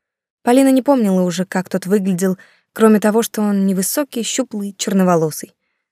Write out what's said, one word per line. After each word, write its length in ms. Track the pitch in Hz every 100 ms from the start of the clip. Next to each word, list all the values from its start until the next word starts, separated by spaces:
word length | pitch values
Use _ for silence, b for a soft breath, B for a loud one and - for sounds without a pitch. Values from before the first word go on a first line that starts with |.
| _ _ _ _
Полина 280 | - 254 269
не 100 | 262
помнила 400 | 247 269 208 185
уже, 240 | 180 170 180
как 240 | 190 185
тот 160 | 185 180
выглядел, 520 | 208 190 175 190 185 b b b
кроме 260 | - 220 214
того, 220 | 214 214
что 200 | 226 -
он 220 | 208 202 196
невысокий, 580 | 190 185 - 285 240
щуплый, 520 | 214 - 247 214 202 -
черноволосый. 760 | - 196 185 170 156 - - _ _ _ _